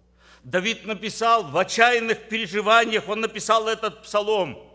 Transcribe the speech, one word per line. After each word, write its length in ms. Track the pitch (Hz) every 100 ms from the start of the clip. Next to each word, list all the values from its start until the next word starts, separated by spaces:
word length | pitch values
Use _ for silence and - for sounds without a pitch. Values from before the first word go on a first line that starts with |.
| _ _ _ -
Давид 440 | 131 180 190 214 190
написал 580 | 208 208 - 226 240
в 140 | 165 143
отчаянных 680 | 185 - 233 240 226 214 -
переживаниях, 800 | 220 208 202 208 226 226 214 175
он 120 | 214
написал 480 | 226 214 - 220 220
этот 340 | 220 214 -
псалом. 540 | - 208 208 214 170 113 -